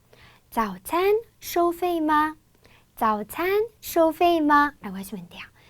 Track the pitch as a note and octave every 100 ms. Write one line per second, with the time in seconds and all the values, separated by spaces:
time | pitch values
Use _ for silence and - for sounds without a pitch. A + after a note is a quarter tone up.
0 | _ - - _ _ A#3 G#3+ F#3 - E4
1 | F#4+ G#4+ - _ - F4 F4 E4+ F4+ E4+
2 | D#4 D4+ D#4 D#4 _ _ _ _ _ -
3 | A3 G#3+ G#3 - F4+ G4+ A#4 - - F4
4 | D#4+ D#4 F4 E4+ D4 D4 D4 - G#3+ F#3+
5 | G3 G3 E3+ - - _